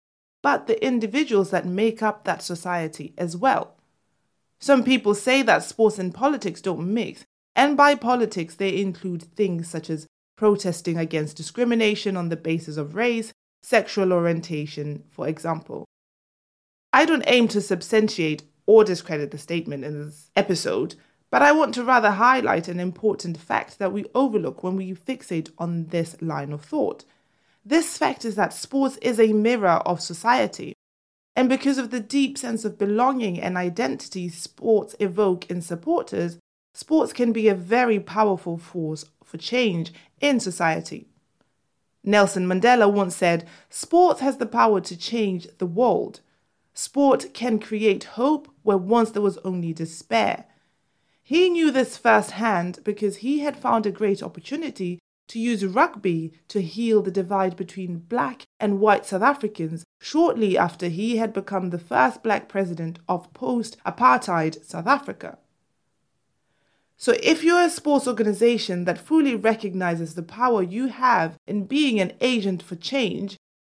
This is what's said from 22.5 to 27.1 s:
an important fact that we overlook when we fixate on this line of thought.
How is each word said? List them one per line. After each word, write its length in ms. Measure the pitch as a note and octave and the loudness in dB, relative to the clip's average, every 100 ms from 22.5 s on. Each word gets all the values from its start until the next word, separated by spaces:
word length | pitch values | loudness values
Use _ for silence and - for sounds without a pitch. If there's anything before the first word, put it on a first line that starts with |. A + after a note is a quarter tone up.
| F#3 E3+ | 0 -2
an 120 | F3 | -6
important 560 | F3+ E3+ A3 G#3 F3 D#3+ | -6 -2 -2 -2 -6 -10
fact 440 | - - - - | -4 -4 -6 -6
that 120 | F#3+ | -4
we 140 | G3+ - | -4 -4
overlook 500 | B3 C4+ G#3+ D#3 - | 0 0 0 -4 -6
when 120 | F#3 F#3+ | -6 -6
we 180 | F#3 | -6
fixate 560 | F#3 - B3+ - E3 D#3 - | -10 -8 -10 -6 -6 -6 -8
on 300 | E3+ E3+ D#3+ | -6 -4 -4
this 280 | E3+ E3 - | -4 -4 -6
line 320 | E3 D3 C#3+ | -6 -6 -6
of 80 | D3 | -10
thought. 420 | - D4+ F#2+ - - | -6 -4 -2 -4 -14